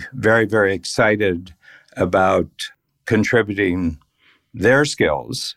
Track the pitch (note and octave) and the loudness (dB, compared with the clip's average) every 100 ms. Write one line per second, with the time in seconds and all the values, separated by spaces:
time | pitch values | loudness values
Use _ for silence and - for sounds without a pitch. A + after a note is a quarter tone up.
0 | - - G#2 A2+ G#2+ A2 G2 F#2+ - - | -10 -4 2 2 2 2 0 0 -6 0
1 | A2 G#2+ G2+ F2 F#2 - - - _ - | 2 2 0 -2 -8 -20 -20 -20 _ -4
2 | F#2 F#2+ F#2+ F#2+ D#2+ - - _ _ _ | 0 2 2 2 -2 -8 -14 _ _ _
3 | - A2 G#2+ A#2 G#2 G2 G2 F2+ E2+ D#2+ | -2 0 2 0 0 -2 -2 0 -4 -6
4 | _ _ _ _ _ - G#2+ C3+ D3 - | _ _ _ _ _ -2 2 2 0 0
5 | F2 C#2+ A#1 C3 - | -2 -2 -6 -10 -10